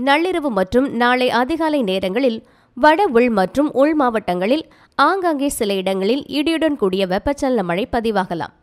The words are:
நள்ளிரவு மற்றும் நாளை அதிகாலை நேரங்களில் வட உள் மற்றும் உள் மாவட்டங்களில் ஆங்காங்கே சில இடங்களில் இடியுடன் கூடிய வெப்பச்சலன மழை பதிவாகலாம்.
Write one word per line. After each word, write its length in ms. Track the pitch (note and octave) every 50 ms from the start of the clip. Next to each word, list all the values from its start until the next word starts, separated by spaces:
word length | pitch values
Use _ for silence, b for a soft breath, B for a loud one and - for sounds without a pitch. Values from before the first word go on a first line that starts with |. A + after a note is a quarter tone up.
| B3
நள்ளிரவு 440 | C#4 C#4 D#4 E4+ F#4 F4+ E4+ C#4+ C#4+
மற்றும் 460 | G#3+ F#3+ F#3 F#3 - B3 C4+ B3+ -
நாளை 340 | A#3 A#3+ A#3+ B3+ B3+ B3+ B3+
அதிகாலை 540 | - A#3 B3+ B3 E4 D#4 D#4+ D#4 D4+ C#4+ A#3
நேரங்களில் 640 | F#3 F#3 F#3+ G3 F#3 F#3 A#3+ C#4 B3 A3+ A3+ b b b b b b b
வட 320 | B3 C4+ D4+ D#4+ E4 G#4
உள் 240 | F4+ A#3 A#3 B3 B3
மற்றும் 440 | A3 G3 F#3 F#3 - B3+ D4+ C#4+ -
உள் 200 | A#3+ C#4 D#4 D#4+
மாவட்டங்களில் 720 | D4+ C4+ B3 A3+ G#3+ G#3+ - F3+ F3+ F#3 G#3+ C4+ D#4+ - b b b b b b
ஆங்காங்கே 540 | - C#4 D#4 F#4 G4 F4+ E4+ D4+ C4 C#4 C#4+
சில 240 | - - A3+ G3+ G3
இடங்களில் 520 | F#3+ F#3 F#3+ G3 F#3+ F#3+ G#3 B3+ D4 -
இடியுடன் 480 | - C4 C#4+ C#4+ E4 E4 D#4 D#4+ D#4 D4
கூடிய 320 | - G#3 F#3+ F3+ F#3+ G3
வெப்பச்சலன 560 | F3 F3+ G#3 - C#4+ C#4+ - C#4+ C4 B3+ A3 F3+
மழை 240 | E3+ E3+ F#3 B3+ -
பதிவாகலாம். 640 | - A#3+ A3 A3+ G#3 F#3+ F#3 - F3+ D#3+ A#2+ - - _